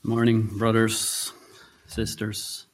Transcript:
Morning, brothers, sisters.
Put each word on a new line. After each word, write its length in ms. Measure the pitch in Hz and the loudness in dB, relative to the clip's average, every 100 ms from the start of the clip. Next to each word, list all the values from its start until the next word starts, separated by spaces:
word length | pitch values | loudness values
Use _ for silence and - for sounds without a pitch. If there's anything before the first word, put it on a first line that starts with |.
| 113 | 0
Morning, 380 | 113 117 113 110 | 2 4 4 0
brothers, 880 | 98 113 113 113 110 - - - - - - - _ - | 0 2 4 2 0 -4 -6 -8 -12 -20 -20 -20 _ -10
sisters. 760 | - 113 - 107 104 - - - | -6 -6 -4 -6 -6 -10 -12 -16